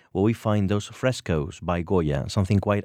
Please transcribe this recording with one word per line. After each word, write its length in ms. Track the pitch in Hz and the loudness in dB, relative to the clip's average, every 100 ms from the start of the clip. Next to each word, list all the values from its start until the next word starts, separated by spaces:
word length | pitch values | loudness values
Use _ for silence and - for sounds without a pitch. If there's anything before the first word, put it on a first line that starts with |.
| _ | _
where 120 | 92 107 | 0 2
we 80 | |
find 340 | 113 110 104 95 | 2 0 0 2
those 200 | 104 - | 0 -4
frescoes 760 | - 131 127 - 80 67 - | -4 -2 -2 -2 -2 -2 -6
by 200 | 82 87 | -4 -2
Goya, 420 | 82 95 78 69 92 | 0 2 2 0 -2
something 320 | - 92 101 | -2 2 2
quite 240 | 104 101 | 2 -2